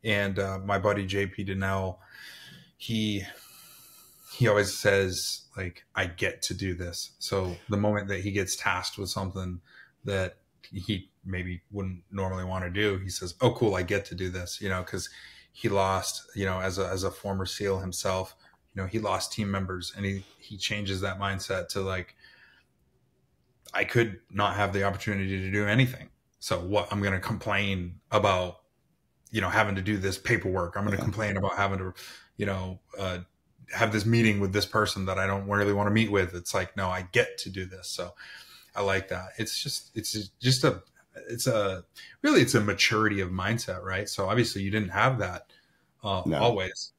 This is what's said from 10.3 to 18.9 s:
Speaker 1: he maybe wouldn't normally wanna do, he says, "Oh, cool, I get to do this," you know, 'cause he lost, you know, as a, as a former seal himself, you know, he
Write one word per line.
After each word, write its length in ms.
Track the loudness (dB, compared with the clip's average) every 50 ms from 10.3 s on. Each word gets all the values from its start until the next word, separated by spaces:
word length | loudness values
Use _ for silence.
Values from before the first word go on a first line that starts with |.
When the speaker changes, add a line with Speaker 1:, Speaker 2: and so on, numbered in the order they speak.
| -6 _ _ _ _ _ -20 -12
Speaker 1:
he 360 | -10 -8 -2 -2 -2 -2 -4 -10 _ _ _
maybe 380 | -6 -4 -4 -4 -4 -6 -8 -10 _
wouldn't 320 | -6 -6 -4 -4 -6 -8 -12 _
normally 340 | -4 -2 -2 -2 -2 -2 -4
wanna 260 | -4 -4 -4 -4 -2
do, 280 | 0 2 2 2 2 0
he 120 | -2 -4
says, 240 | -6 -6 -6 -8 -2 4
"Oh, 120 | 4 4
cool, 240 | 4 4 4 4 4
I 80 | 2 2
get 200 | 2 0 0 0
to 100 | -4 -6
do 120 | -4 -4 -4
this," 320 | -4 -6 -6 -8 -8 -6
you 80 | -2 -2
know, 140 | -2 -2
'cause 260 | -2 -4 -6 -6 -6 -8 -12 -18 -20 -20 -20 -20 -20 _
he 160 | _ -4 -2 2
lost, 600 | 4 4 4 4 2 0 0 -2 -6 -8 -12 -10 -4
you 120 | -2 0
know, 120 | 0 0 0
as 180 | -2 -2 0 0
a, 100 | 0 0
as 160 | 0 -2 -2
a 60 | -2
former 340 | -4 -4 -4 -4 -2 -2 -2
seal 320 | -4 -4 -2 0 0 0 0
himself, 560 | -2 -4 -4 -2 -2 0 0 0 -2 -6 -10 _ _ -20 _ _ _ _ _
you 80 | -6
know, 60 | -6
he 100 | -2